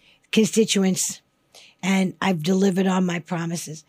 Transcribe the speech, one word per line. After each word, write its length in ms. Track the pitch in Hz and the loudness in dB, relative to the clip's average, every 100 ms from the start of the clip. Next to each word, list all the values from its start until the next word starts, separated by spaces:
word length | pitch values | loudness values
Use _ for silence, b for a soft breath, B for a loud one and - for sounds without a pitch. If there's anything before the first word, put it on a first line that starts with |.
| b b b | b b b
constituents 920 | - 220 214 220 196 190 190 - - _ _ _ b b b | 2 2 2 2 2 2 0 -4 -6 _ _ _ b b b
and 320 | 180 190 190 - | -2 0 0 -2
I've 220 | 196 175 | -2 -2
delivered 440 | 156 190 196 180 190 | 0 2 2 2 0
on 200 | 185 180 | 2 0
my 120 | 175 | -2
promises. 640 | - 175 170 170 - 156 | -6 -8 -6 -8 -10 -14